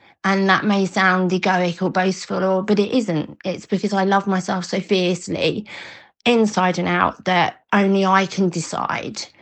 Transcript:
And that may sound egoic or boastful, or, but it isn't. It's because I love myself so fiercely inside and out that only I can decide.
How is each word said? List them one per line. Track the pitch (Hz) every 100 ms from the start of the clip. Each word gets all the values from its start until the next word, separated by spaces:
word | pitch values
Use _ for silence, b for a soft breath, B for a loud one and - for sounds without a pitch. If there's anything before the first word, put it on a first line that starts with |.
| b b
And | 190 196 196
that | 185
may | 208 196 185
sound | 202 190 180 185
egoic | 185 190 185 180 170
or | 185
boastful, | 185 190 185 - 190
or, | 190 190
but | 208 208
it | 202
isn't. | 254 214 160 - -
It's | 190 165
because | - 190 202
I | 196
love | 190 196 196
myself | 190 185 185
so | 180 196
fiercely | 185 196 180 175 - - 160 214 214 B B B B B
inside | 240 233 214 196 185 175
and | 175
out | 175 185 - -
that | 180 165 - -
only | 202 196 196
I | 190 190 190
can | - 185
decide. | 170 - - - - - - - b